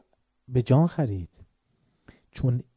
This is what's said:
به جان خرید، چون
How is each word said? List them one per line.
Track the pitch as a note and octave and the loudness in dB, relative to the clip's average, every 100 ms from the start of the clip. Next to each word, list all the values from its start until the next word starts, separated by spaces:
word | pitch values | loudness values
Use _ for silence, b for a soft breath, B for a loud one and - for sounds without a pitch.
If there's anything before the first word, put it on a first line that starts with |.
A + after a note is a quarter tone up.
| _ _ _ _ - | _ _ _ _ -4
به | B2+ | -4
جان | A2+ C3+ E3+ | 2 4 4
خرید، | - B2+ G2 E2 _ - _ _ _ _ _ b b b | 0 -4 -6 -10 _ -20 _ _ _ _ _ b b b
چون | - C3 B2 - | -4 -2 -2 -6